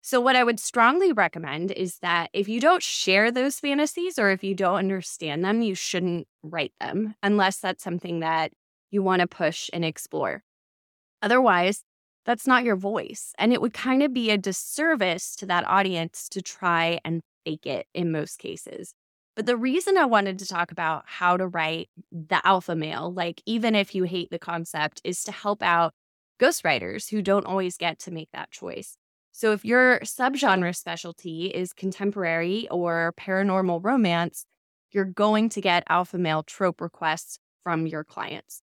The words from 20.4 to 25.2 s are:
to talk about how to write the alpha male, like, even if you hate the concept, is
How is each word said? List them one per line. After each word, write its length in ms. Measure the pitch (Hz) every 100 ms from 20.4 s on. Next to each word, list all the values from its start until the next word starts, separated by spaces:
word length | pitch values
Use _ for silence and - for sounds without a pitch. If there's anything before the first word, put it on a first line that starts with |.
to 60 | 190
talk 260 | 175 175
about 320 | 165 160 156 -
how 300 | - 180 180
to 100 | 185
write 420 | 170 160 165 175 - -
the 340 | 165 156 175
alpha 300 | 185 190 -
male, 360 | 165 156 156 165
like, 300 | 180 170 175 -
even 280 | 226 226
if 200 | 214 196
you 80 | 190
hate 260 | 180 180 -
the 100 | 170
concept, 600 | - 170 165 156 151 -
is 180 | - 180